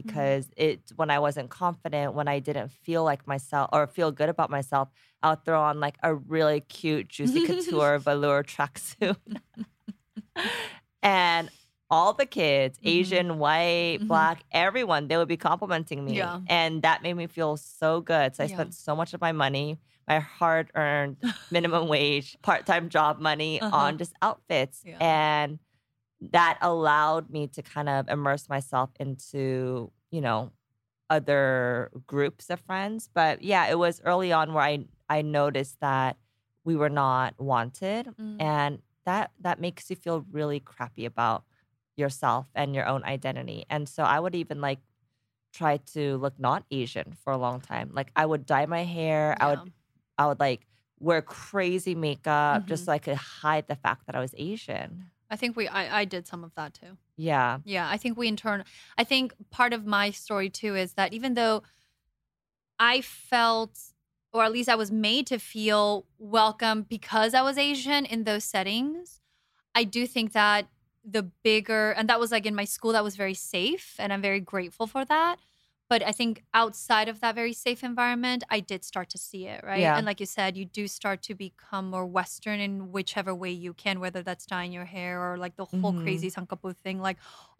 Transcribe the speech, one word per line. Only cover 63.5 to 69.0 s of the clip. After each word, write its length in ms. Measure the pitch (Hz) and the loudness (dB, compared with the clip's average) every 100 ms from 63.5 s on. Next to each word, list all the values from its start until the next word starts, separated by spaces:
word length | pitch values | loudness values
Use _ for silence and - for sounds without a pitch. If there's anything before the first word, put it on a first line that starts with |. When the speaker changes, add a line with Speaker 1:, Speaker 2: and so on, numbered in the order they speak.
| 226 220 - - _ _ _ _ | 2 -2 -10 -20 _ _ _ _
Speaker 2:
or 120 | 226 | 2
at 80 | 220 | 2
least 160 | 233 247 | 2 2
I 60 | 226 | 2
was 160 | 208 | 2
made 340 | 220 214 254 262 | 0 2 0 0
to 100 | 233 | -4
feel 680 | - 220 214 208 208 208 - _ | -6 -4 2 4 4 0 -6 _
welcome 640 | 208 220 220 214 226 220 | 0 4 4 4 0 0
because 520 | 208 226 - 220 226 | -4 -10 -2 2 4
I 80 | 254 | 4
was 160 | 269 277 | 4 2
Asian 460 | 285 277 254 285 | 0 0 0 0
in 180 | 269 226 | 0 -2
those 200 | 214 208 | -2 -2
settings, 760 | - 196 190 220 277 330 | -2 -4 -2 -2 -2 -6